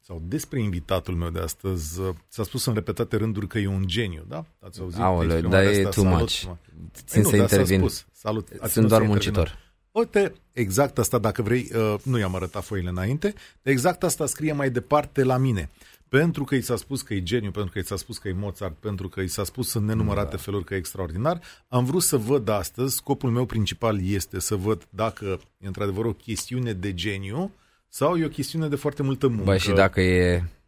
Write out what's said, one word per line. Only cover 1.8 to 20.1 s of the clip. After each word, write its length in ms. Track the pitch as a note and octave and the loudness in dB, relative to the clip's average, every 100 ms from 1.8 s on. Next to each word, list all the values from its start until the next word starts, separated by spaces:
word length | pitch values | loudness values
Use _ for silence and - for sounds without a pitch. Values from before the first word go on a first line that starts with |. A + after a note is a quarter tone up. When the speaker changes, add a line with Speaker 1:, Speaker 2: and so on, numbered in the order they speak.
| D#2 F2 | -6 -6
Speaker 1:
uh, 100 | F#2+ D#2+ _ | -6 -6 _
s-a 160 | - | -8
spus 220 | G2+ B2+ - | -6 -4 -2
în 80 | |
repetate 420 | G#2+ - G2 A#2 A2 | -2 -2 -4 -2 0
rânduri 320 | A2+ G#2 G2+ | 0 -2 -4
că 120 | A2 | -2
e 80 | G2 | 0
un 160 | F#2+ F#2+ | 0 -2
geniu, 400 | A2 G#2+ D#2+ F2 | -2 -4 -6 -10
da? 180 | D#2 D#3+ _ | -12 -12 _
Ați 200 | G2 - | -20 -12
auzit 200 | F#2 E2+ | -10 0
Speaker 2:
Aoleu, 380 | F#2 F2 E2 E2 | 2 4 4 2
Speaker 1:
expresia 120 | E2+ | 4
Speaker 2:
dar 140 | F#2+ G2 | 6 6
Speaker 1:
de 60 | G2+ | 4
Speaker 2:
e 60 | G2 | 2
Speaker 1:
asta? 40 | G2 | 4
Speaker 2:
too 20 | |
Speaker 1:
Salut, 160 | F#2+ E2+ | 6 6
Speaker 2:
much. 240 | - - F#2 | 2 -2 -6
Speaker 1:
mă. 100 | E2+ _ D#2+ E2+ - - | -12 _ -20 -18 -18 0
Speaker 2:
Țin 160 | A2 | 2
Speaker 1:
Păi 80 | G2+ | 4
Speaker 2:
să 40 | G#2 | 6
Speaker 1:
nu, 20 | |
dar 80 | G2+ | 6
s-a 60 | G2 | 4
Speaker 2:
intervin. 240 | F2+ F#2+ | 6 4
Speaker 1:
spus. 260 | F2+ - - | 2 -2 -14
Salut. 360 | _ G#2+ A2 F2+ | _ -6 -6 -6
Ați 100 | - | -10
Speaker 2:
Sunt 120 | A#2 | -2
Speaker 1:
ținut 180 | - G#2+ | 4 6
Speaker 2:
doar 120 | A2 | 6
Speaker 1:
să 60 | G#2+ | 6
intervină. 240 | G2+ G#2 G2+ | 2 2 0
Speaker 2:
muncitor. 240 | E2 - _ _ _ | 0 -4 _ _ _
Speaker 1:
Uite, 420 | G#3+ A3+ G#3 G3 - _ | -2 2 2 2 -2 _
exact 460 | B2 G#2 F#2+ C#3 - | -4 0 2 2 2
asta, 200 | G#2+ A#2+ | 0 2
dacă 240 | G#2 G2+ | 0 0
vrei, 300 | G#2+ B2 - A#2 | 0 0 0 0
uh, 200 | G#2+ G#2 | 0 0
nu 140 | C3+ B2 | -2 0
i-am 180 | F#2+ F#2 | 0 -2
arătat 280 | F2+ G#2 | -4 -8
foile 260 | - G2+ F2 | -6 -4 -4
înainte, 380 | F2+ G2 D3 G3+ - - _ | -2 -2 -2 -2 -4 -20 _
dar 120 | C3 | -2
exact 300 | C3+ D#3+ E3+ | 2 2 0
asta 220 | F3 - D3 | -2 -2 -4
scrie 260 | - D#3 | -2 -4
mai 160 | D3 C#3 | 0 0
departe 540 | A#2+ - D3 D3 - | -2 2 0 2 0
la 140 | C3 B2+ | 2 2
mine. 320 | C3+ G2+ D#2+ _ - - _ | 2 0 -4 _ -20 -20 _
Pentru 360 | C3+ E3+ D#3 | 2 4 0
că 120 | C3+ C3+ | 0 -2
i 60 | |
s-a 140 | - A2 | 0 -4
spus 260 | - C3+ | -4 -8
că 120 | - | -4
e 100 | G2+ | -4
geniu, 280 | E2+ A#2+ G#2 | 0 -2 -2
pentru 200 | G#2 G2 | -4 -6
că 80 | G2+ | -6
i 40 | |
s-a 120 | F2 G2 | -6 -8
spus 220 | - A2 | -8 -10
că 100 | G2+ | -6
e 60 | |
Mozart, 400 | F#2 G2+ - F#2+ D#2 | -6 -6 -6 -10 -8
pentru 340 | G#2+ F#2+ F#2 | -8 -6 -8
că 120 | - | -6
i 60 | F#2 | -6
s-a 160 | - | -4
spus 300 | G2+ - B2 | -6 -4 -4
în 120 | A#2 G#2 | -2 0
nenumărate 500 | A2 G#2+ | 0 0